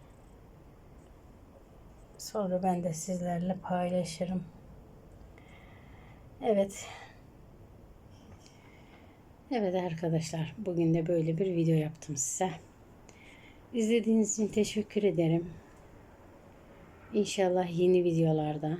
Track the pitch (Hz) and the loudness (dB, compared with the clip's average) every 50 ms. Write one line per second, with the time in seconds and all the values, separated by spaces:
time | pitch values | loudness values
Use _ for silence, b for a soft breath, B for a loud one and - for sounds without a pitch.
0 | B B B - - - - - - - - - - - - - - - - - | B B B -20 -20 -20 -20 -20 -20 -20 -20 -20 -20 -20 -20 -20 -20 -20 -20 -20
1 | - - - - - - - - - - - - - - - - - - - - | -20 -20 -20 -20 -20 -20 -20 -20 -20 -20 -20 -20 -20 -20 -20 -20 -20 -20 -20 -20
2 | - - - - - - - 220 202 185 180 180 190 185 180 175 175 180 160 - | -20 -20 -18 -16 -14 -8 -4 -4 -2 0 -2 0 0 0 0 0 -2 -4 -4 -6
3 | - - 185 180 175 180 175 170 175 185 180 - - - 180 180 180 175 180 180 | -6 -6 -6 -4 -4 -4 -2 -2 -2 -4 -4 -6 -4 -4 -2 -2 -2 0 0 -2
4 | 175 170 - - 180 170 185 180 - - - - - - - - - - - - | -2 -2 -4 -6 -4 -4 -4 -4 -6 -8 -14 -20 -20 -20 -20 -20 -20 -20 -20 -20
5 | - - - - B B B B B B B B B B B B B B B B | -20 -20 -20 -20 B B B B B B B B B B B B B B B B
6 | B B B B B B - - 269 - 214 196 196 196 - - - B B B | B B B B B B -14 -4 0 2 4 4 2 0 -2 -10 -14 B B B
7 | B B B B B B B B - - - - - - - - - - - - | B B B B B B B B -20 -20 -20 -20 -20 -20 -20 -20 -20 -20 -20 -20
8 | - - B B B B B B B B B B B B B B B B B B | -20 -20 B B B B B B B B B B B B B B B B B B
9 | B B B B B B - - - - 285 233 208 185 180 185 180 180 165 160 | B B B B B B -20 -20 -10 -4 -2 0 0 2 0 0 0 -2 -4 -2
10 | 180 165 160 160 160 - 170 160 156 160 - - 208 190 175 170 165 165 160 170 | -2 0 0 0 0 -2 -4 -4 -4 -6 -6 -6 -6 -2 0 2 2 4 4 2
11 | 160 165 175 165 160 160 160 165 196 190 180 165 165 165 160 156 151 151 - - | 2 2 2 2 2 0 0 0 0 0 0 2 2 4 4 2 2 0 -4 -10
12 | - - 147 135 - - - - 185 185 160 - - - - - - - - - | -10 -8 -6 -6 -4 -6 -2 -2 -2 -2 -2 -6 -14 -20 -20 -20 -20 -20 -20 -20
13 | - B B B B B B B B B B B B B - 240 220 214 233 233 | -20 B B B B B B B B B B B B B -2 -2 2 4 2 2
14 | 202 220 220 226 214 202 - 220 214 190 - 214 202 - - 214 202 - - 214 | 4 4 4 4 4 2 0 -2 -2 0 2 0 0 0 0 -4 -6 -2 -2 0
15 | 202 196 165 160 165 160 165 170 170 180 - - - - - - - - - - | 2 2 4 4 4 4 4 2 0 -4 -10 -16 -20 -20 -20 -20 -20 -20 -20 -20
16 | - - - - - - - - - - - - - - - - - - - - | -20 -20 -20 -20 -20 -20 -20 -20 -20 -20 -20 -20 -20 -20 -20 -20 -20 -20 -20 -20
17 | - - - 208 202 - - - 190 180 180 185 180 175 170 170 180 180 185 180 | -18 -4 -2 -2 -2 0 0 0 2 2 2 2 0 0 0 2 4 4 4 4
18 | 175 175 165 165 165 160 156 156 151 151 151 147 151 151 160 - | 4 2 2 4 4 4 4 2 0 -2 -4 -4 -4 -4 -4 -6